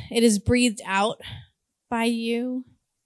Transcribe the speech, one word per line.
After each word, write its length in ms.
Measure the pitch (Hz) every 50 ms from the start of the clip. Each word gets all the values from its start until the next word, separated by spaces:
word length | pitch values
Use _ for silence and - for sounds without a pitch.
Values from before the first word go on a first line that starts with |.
| - -
it 140 | - 233 233
is 160 | 233 208 196
breathed 420 | - - 247 247 247 240 208 247 -
out 380 | 185 190 196 202 226 - - - - - - - - _ _ _ _ _ _ _ _
by 180 | 247 226 226
you, 600 | 240 233 226 233 226 233 233 247 254 254 254 254 - _ _ _ _ _ _ _